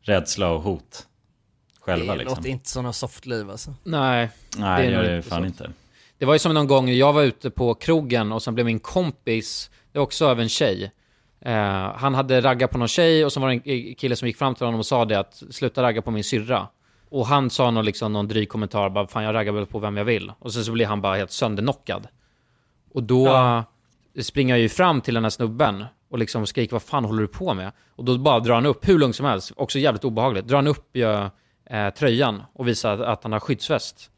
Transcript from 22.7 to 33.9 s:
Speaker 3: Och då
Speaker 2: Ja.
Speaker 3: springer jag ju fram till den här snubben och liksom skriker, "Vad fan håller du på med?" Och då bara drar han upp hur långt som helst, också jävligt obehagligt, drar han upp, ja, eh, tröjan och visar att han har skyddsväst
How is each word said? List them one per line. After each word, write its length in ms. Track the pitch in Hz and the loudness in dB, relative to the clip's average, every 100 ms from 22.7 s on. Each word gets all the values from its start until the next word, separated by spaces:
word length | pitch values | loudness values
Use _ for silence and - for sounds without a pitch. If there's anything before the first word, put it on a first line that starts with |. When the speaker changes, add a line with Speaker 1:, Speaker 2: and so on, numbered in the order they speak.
| _ _ | _ _
Speaker 3:
Och 100 | 139 | -8
då 220 | 110 127 131 | 0 4 6
Speaker 2:
Ja. 360 | 131 123 117 113 _ _ _ _ - | 6 4 2 -4 _ _ _ _ -8
Speaker 3:
springer 320 | 120 - 131 | -6 0 2
jag 80 | 123 | 4
ju 80 | 113 | 4
fram 320 | - 185 147 | 4 2 2
till 120 | - | 0
den 100 | 117 | 0
här 60 | 110 | 0
snubben 560 | - 117 113 143 98 110 _ _ | -2 -4 0 0 0 -10 _ _
och 80 | 127 | -4
liksom 280 | 110 120 104 | -2 -2 -4
skriker, 240 | - 113 117 | -2 -2 -4
"Vad 80 | |
fan 220 | - 147 110 | -4 -4 -2
håller 160 | 107 | -2
du 60 | 107 | -2
på 260 | - 185 | -4 -4
med?" 180 | 104 92 - _ - | -4 -6 -14 _ -8
Och 100 | 123 | -2
då 120 | 123 | 2
bara 220 | 143 123 | 4 4
drar 160 | 120 117 | 4 4
han 100 | 139 | 4
upp 220 | 131 - | 0 4
hur 120 | 180 | 4
långt 160 | 139 113 | 4 2
som 100 | 139 | -2
helst, 260 | 101 - - | -2 -4 -8
också 240 | 127 139 | -4 0
jävligt 240 | 143 107 | 0 0
obehagligt, 440 | 131 113 127 101 113 | -2 0 0 0 0
drar 80 | 139 | 2
han 120 | 143 | 2
upp, 220 | 143 - | 0 -4
ja, 380 | 127 113 104 101 _ _ _ _ | -2 0 0 -2 _ _ _ _
eh, 200 | 110 101 | -4 -4
tröjan 540 | - 143 117 135 101 - | 0 2 2 0 -2 -12
och 140 | - 123 | -4 -2
visar 320 | 113 113 101 | 0 0 -2
att 240 | 120 107 | -2 -4
han 80 | 117 | -2
har 80 | 107 | -4
skyddsväst 680 | - 131 - 151 - | -2 -4 -2 -4 -4